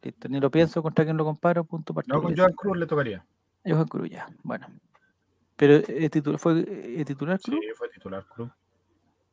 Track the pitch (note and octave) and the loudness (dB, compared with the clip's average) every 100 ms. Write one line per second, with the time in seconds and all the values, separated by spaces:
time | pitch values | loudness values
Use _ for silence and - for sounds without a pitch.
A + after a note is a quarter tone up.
0 | C3 - A#2+ C3+ C3+ D#3+ E3 E3+ D#3 D#3 | -14 -12 -6 0 2 4 2 2 0 0
1 | D#3 D#3+ D#3 D#3 F3 E3+ D#3+ E3 - D#3+ | 2 0 -2 0 0 0 -2 -10 -8 -8
2 | - D3 E3+ D#3+ F#3 F3+ G3+ F3+ E3 D3+ | -2 -2 0 4 2 2 -4 -2 -2 -2
3 | B2+ F#2+ _ _ _ _ F#3 D#3 D#3+ - | -2 -6 _ _ _ _ 0 0 0 -4
4 | E2+ - - - - A#2+ - - _ _ | -8 -10 -16 -14 -10 -10 -12 -20 _ _
5 | _ _ _ _ _ - C#3+ D3 - B2+ | _ _ _ _ _ 4 8 8 6 -2
6 | D#3+ D#3+ D3 D3+ F3 E3 F#3+ G3 - B2 | 0 0 -2 0 2 2 0 -6 -10 -8
7 | C#3+ C#3 D#3 F#3+ - D4 G#4 A4+ A#4+ - | -6 -6 -4 -4 -4 -6 -6 -10 -12 -12
8 | F#2+ F#2+ - - A#2 _ _ _ _ _ | -12 -12 -12 -14 -14 _ _ _ _ _
9 | _ _ _ | _ _ _